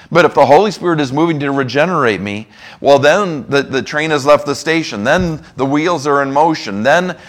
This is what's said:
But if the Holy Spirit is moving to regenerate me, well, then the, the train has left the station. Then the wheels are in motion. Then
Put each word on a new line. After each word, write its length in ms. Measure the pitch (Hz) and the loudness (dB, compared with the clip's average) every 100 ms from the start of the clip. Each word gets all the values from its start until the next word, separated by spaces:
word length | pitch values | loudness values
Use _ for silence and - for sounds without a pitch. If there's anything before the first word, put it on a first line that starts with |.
| - | -2
But 160 | 156 151 | 2 2
if 80 | |
the 100 | 156 | 4
Holy 260 | 131 151 208 | 6 6 4
Spirit 300 | 160 175 156 | -2 -2 -2
is 120 | 135 | -2
moving 280 | 139 170 151 | 0 -2 -2
to 100 | 139 | -4
regenerate 680 | 139 127 131 170 170 123 95 | -4 -2 0 0 0 0 0
me, 280 | 101 104 110 - - - | -4 -8 -12 -20 -20 -4
well, 180 | 131 139 | 2 4
then 500 | 143 180 196 147 - | 4 2 0 -6 -4
the, 140 | 139 | -4
the 200 | - 131 | -2 -4
train 280 | - 151 160 | -4 -4 -2
has 160 | 147 139 | 0 2
left 180 | 143 | 2
the 100 | 143 | 2
station. 480 | 131 160 165 156 107 | -6 -2 -4 -4 -4
Then 400 | 113 170 180 151 - - | 0 0 -2 -6 -10 -6
the 80 | |
wheels 420 | 135 147 165 165 143 | -2 0 0 -2 0
are 160 | 143 | 0
in 80 | 139 | 0
motion. 500 | 139 165 156 113 101 | 0 0 0 -6 -4
Then 340 | 120 165 180 170 | 0 2 0 -8